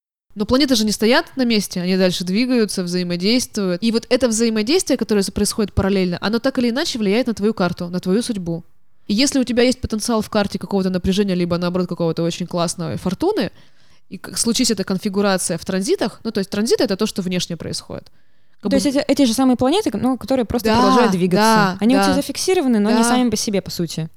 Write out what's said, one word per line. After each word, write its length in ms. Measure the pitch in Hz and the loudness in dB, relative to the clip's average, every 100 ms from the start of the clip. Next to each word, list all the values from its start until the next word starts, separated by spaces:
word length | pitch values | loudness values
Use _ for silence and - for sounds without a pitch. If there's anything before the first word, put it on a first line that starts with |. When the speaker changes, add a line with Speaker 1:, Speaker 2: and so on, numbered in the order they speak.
| _ _ _ 202 | _ _ _ -8
Speaker 1:
Но 100 | 208 | 0
планеты 260 | 254 285 240 | 2 4 2
же 80 | |
не 80 | 214 | 2
стоят 340 | - 220 285 349 - | 2 2 2 0 -2
на 100 | 247 | 0
месте, 340 | 214 - 180 | 0 0 -4
они 160 | 175 185 | 0 2
дальше 280 | 185 170 | 2 2
двигаются, 580 | 185 196 254 247 208 - | -2 -2 2 2 2 -2
взаимодействуют. 1000 | 175 180 175 175 190 247 - 214 190 175 | -2 -2 -2 -2 2 2 0 -4 -2 0
И 80 | 226 | 0
вот 160 | 226 - | -2 0
это 180 | 247 254 | 0 2
взаимодействие, 680 | 220 233 220 214 359 - 254 | 2 0 0 0 0 0 -2
которое 240 | 214 208 | 0 0
за-, 100 | 190 | 0
происходит 420 | - 202 - 208 | -2 -2 -2 -2
параллельно, 440 | - 190 196 180 175 | 0 0 0 0 -2
оно 200 | 202 226 | -2 -2
так 180 | 269 269 | -2 0
или 140 | 240 | 0
иначе 260 | 233 339 247 | 0 -2 -2
влияет 300 | 208 214 254 | 0 0 0
на 80 | 202 | -2
твою 180 | 202 | -2
карту, 340 | 220 175 - 175 | 0 -2 -2 -6
на 100 | 180 | -4
твою 240 | 185 202 | 0 0
судьбу. 400 | 233 202 170 165 - - - - - | -2 -6 -6 -8 -10 -20 -20 -14 -4
И 60 | |
если 240 | 214 277 277 | 0 2 2
у 40 | |
тебя 200 | 247 240 | 0 2
есть 160 | 247 240 | 2 2
потенциал 420 | - 220 - 220 | -4 -4 -2 -2
в 80 | - | 0
карте 280 | 214 202 - | -2 -2 -4
какого-то 320 | - 202 185 | -4 -2 -2
напряжения, 460 | 185 185 190 202 180 | -2 0 0 0 0
либо, 220 | 175 170 | 0 -2
наоборот, 300 | 175 180 180 | -2 -2 -4
какого-то 340 | 175 165 160 | -2 -2 0
очень 240 | 170 - 175 | -2 -4 -4
классного 500 | 180 170 - 160 165 | -2 -2 -4 -6 -6
фортуны, 540 | 185 185 349 427 202 - - - - - - | -4 -2 0 0 -2 -6 -20 -20 -20 -20 -18
и 80 | 196 | -16
к-, 180 | - 185 | -10 -4
случись 340 | 233 220 247 | -2 0 0
эта 120 | 202 190 | 0 -2
конфигурация 720 | 190 214 196 208 185 - 165 | -4 -2 0 0 0 -2 -6
в 80 | - | -4
транзитах, 540 | 190 202 392 247 - | -4 -2 -2 -2 -4
ну, 80 | 226 | -6
то 80 | 214 | -6
есть 100 | 190 | -4
транзит — 300 | 208 233 427 | -2 0 2
это 140 | 277 190 | 0 0
то, 80 | 214 | -2
что 160 | - | -4
внешне 340 | 180 180 - 170 | -4 -4 -4 -8
происходит. 520 | - - - - - - - - - - | -8 -10 -10 -14 -14 -20 -20 -20 -20 -10
Как 100 | 208 | -2
Speaker 2:
То 60 | 269 | 0
есть 80 | 285 | 0
Speaker 1:
бы 60 | 269 | 0
Speaker 2:
эти, 40 | - | 0
эти 200 | 277 262 | 2 2
же 80 | |
самые 240 | 226 262 247 | 4 2 4
планеты, 340 | 254 370 330 202 | 2 2 0 -2
ну, 220 | 247 254 | -2 -2
которые 280 | - 269 214 | -2 -2 0
просто 240 | 240 226 | -2 2
Speaker 1:
Да, 80 | 220 | 4
Speaker 2:
продолжают 340 | 254 247 240 | 6 6 4
двигаться. 320 | 185 180 190 220 | 2 2 4 4
Speaker 1:
да, 320 | 220 196 190 | 4 4 2
Speaker 2:
Они 140 | 214 277 | 2 4
у 40 | |
тебя 80 | 294 | 4
Speaker 1:
да. 60 | 285 | 2
Speaker 2:
зафиксированы, 640 | 277 - - 370 262 220 | -2 -4 0 2 2 2
но 100 | 208 | 4
Speaker 1:
Да. 60 | 214 | 4
Speaker 2:
не 60 | |
сами 260 | 233 247 247 | 4 4 2
по 60 | 208 | 0
себе, 260 | - 196 | -2 -2
по 80 | - | -4
сути. 380 | - 170 - 160 | -4 -6 -6 -8